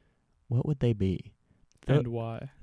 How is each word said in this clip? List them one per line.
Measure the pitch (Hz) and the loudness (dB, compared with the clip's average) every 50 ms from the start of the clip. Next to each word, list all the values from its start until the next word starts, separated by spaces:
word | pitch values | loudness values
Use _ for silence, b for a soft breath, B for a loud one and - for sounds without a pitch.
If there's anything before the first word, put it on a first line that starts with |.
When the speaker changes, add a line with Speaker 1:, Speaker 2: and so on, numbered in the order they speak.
| _ _ _ _ _ _ _ _ _ | _ _ _ _ _ _ _ _ _
Speaker 1:
what | - 117 123 - | -2 0 0 0
would | 151 151 - | 0 0 0
they | 127 120 117 | 2 2 2
be? | 101 98 95 90 - - - - _ b b b b b b _ _ - | 2 2 0 0 0 -4 -10 -20 _ b b b b b b _ _ -2
Throw | - 135 147 | 2 2 2
Speaker 2:
And | 127 120 | 2 0
why? | 117 117 113 113 113 - - 135 - - | -4 -6 -6 -6 -6 -8 -10 -14 -14 -14